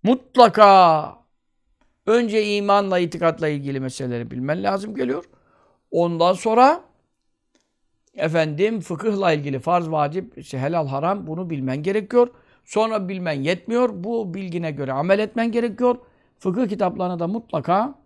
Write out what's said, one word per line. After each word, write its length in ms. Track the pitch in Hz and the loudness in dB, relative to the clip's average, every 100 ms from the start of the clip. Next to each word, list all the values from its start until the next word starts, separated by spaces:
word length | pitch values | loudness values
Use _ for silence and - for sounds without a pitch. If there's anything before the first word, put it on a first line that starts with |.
Mutlaka 1200 | 190 254 _ - 233 196 208 190 175 156 156 - _ _ _ _ _ _ _ _ - | 2 0 _ 4 4 8 8 10 8 4 -2 -14 _ _ _ _ _ _ _ _ 2
önce 500 | 233 233 214 208 208 | 2 2 0 0 -2
imanla, 420 | 202 202 196 180 | 2 2 2 0
itikatla 500 | 175 160 165 160 156 | -2 0 -2 0 -4
ilgili 320 | 147 139 135 | -4 -6 -6
meseleleri 500 | 131 - 131 120 120 | -6 -8 -6 -6 -8
bilmen 320 | 123 131 165 | -8 -4 -2
lazım 320 | 196 196 214 | -2 -4 -6
geliyor. 300 | 214 254 - - _ _ _ _ _ _ | -6 -4 -4 -8 _ _ _ _ _ _
Ondan 420 | 160 175 165 175 | -2 -2 2 2
sonra 480 | 185 226 226 262 339 - _ _ _ _ _ _ _ _ _ _ _ _ | 2 0 4 6 4 -6 _ _ _ _ _ _ _ _ _ _ _ _
efendim 680 | - 160 165 156 147 208 226 | -6 -2 0 0 0 -2 -2
fıkıhla 520 | 156 165 214 202 190 | -6 -4 -2 0 0
ilgili 260 | 151 143 139 | 0 -2 -6
farz, 320 | 165 175 165 | 0 -2 0
vacip, 480 | 156 143 170 180 - | -2 -2 -4 -10 -18
işte 200 | - 131 | -12 -6
helal, 280 | 139 170 143 | -2 -2 -2
haram 400 | 139 160 202 170 | -4 -2 -4 -6
bunu 240 | 160 180 | -10 -8
bilmen 320 | 151 131 135 | -6 -4 -4
gerekiyor. 460 | 156 202 196 240 240 _ _ _ | -2 -4 0 2 2 _ _ _
Sonra 440 | _ 208 226 220 185 | _ -2 0 -2 -4
bilmen 240 | 190 180 | -6 -4
yetmiyor. 720 | 143 139 180 - 233 247 196 | -4 -2 -4 -2 0 0 -2
Bu 300 | 190 233 196 | -6 -6 -6
bilgine 360 | 180 190 170 165 | -8 -8 -6 -6
göre 220 | 143 151 | -6 -6
amel 260 | 135 170 202 | -4 2 2
etmen 340 | 214 233 233 | 2 -2 -2
gerekiyor. 460 | 233 233 202 247 247 - _ _ _ | 0 -2 0 0 0 -8 _ _ _
Fıkıh 300 | 190 185 233 | -4 -2 -2
kitaplarını 500 | 196 185 - 180 175 | 0 -2 -2 -6 -4
da 80 | 170 | -4
mutlaka 680 | 226 - 156 143 185 247 269 | -6 -6 -6 0 0 0 -8